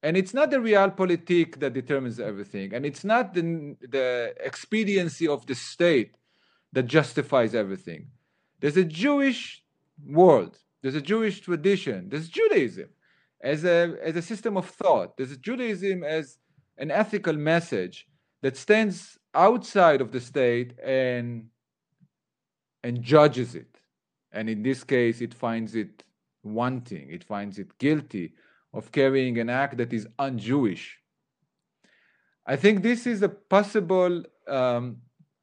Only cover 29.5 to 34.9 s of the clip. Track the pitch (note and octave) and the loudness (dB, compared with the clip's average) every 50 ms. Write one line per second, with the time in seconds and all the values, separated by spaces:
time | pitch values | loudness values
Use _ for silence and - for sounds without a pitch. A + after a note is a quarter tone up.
29.5 | B2 C3 C#3 C#3 B2+ A#2+ A#2+ A#2+ A#2 A2+ G#2 A2 _ - C#3 C#3 B2+ A2+ G2 A2+ | -2 -2 -2 -2 -2 -6 -6 -4 -4 -8 -8 -8 _ -6 -6 -4 -4 -6 -4 -2
30.5 | B2+ C#3+ C3 G#2 F2 - - - - _ _ _ _ _ _ _ _ _ _ _ | 0 0 0 0 -2 -4 -12 -18 -20 _ _ _ _ _ _ _ _ _ _ _
31.5 | _ _ _ _ _ _ _ _ _ _ _ _ _ _ _ _ _ _ _ - | _ _ _ _ _ _ _ _ _ _ _ _ _ _ _ _ _ _ _ -4
32.5 | C#3 C3 B2 G3+ G#3+ G3 F3 A3+ B3 A#3 - B3 A#3 G3 G3+ F#3 G3+ - _ _ | -4 4 4 4 4 4 2 0 0 0 -2 -4 -2 0 0 -2 -2 -6 _ _
33.5 | G3 G3 G#3 G3+ - A3 F#3 E3 F#3+ F#3 F3+ F3+ F3 F3 F3 - _ _ _ - | 4 4 4 4 -2 -4 0 2 2 2 2 2 0 -2 -6 -12 _ _ _ -6
34.5 | C#3 C3 B2+ B2+ A#2+ A#2+ B2 B2 | -2 0 0 2 0 0 -2 -6